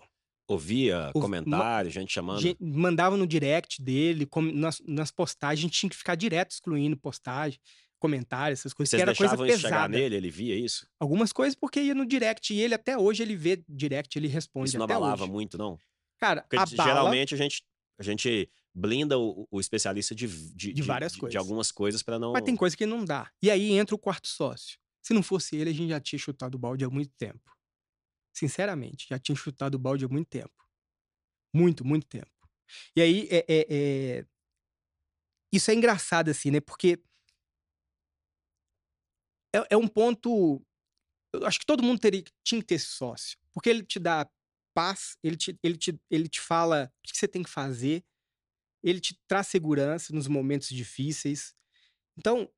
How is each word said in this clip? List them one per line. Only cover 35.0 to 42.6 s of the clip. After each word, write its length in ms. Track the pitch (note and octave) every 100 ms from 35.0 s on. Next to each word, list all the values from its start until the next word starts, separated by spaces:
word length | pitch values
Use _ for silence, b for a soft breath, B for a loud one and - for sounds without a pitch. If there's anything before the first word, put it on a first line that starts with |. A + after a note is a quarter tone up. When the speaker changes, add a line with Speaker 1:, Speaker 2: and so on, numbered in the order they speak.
| _ _ _ _ -
Speaker 2:
isso 180 | F#3+ -
é 60 | A3+
engraçado, 540 | A#3 G3 - E3+ D#3+
assim, 200 | C#3+ C#3+
né? 100 | D3
Porque 400 | - - F3+ E3+ _ _ _ _ _ _ _ _ _ _ _ _ _ _ _ _ _ _ _ _ _ _ _ _ - G#3
é, 120 | -
é 60 | G#3+
um 100 | A3+
ponto, 800 | G#3 A#3+ A#3 A#3+ A3 E3 C#3 _ _ _ _ _ _ -
eu 120 | - D3+
acho 140 | -
que 60 | -
todo 180 | D4
mundo 160 | B3 A#3+
teria, 240 | G#3+ F#3+ - _
tinha 160 | - A#3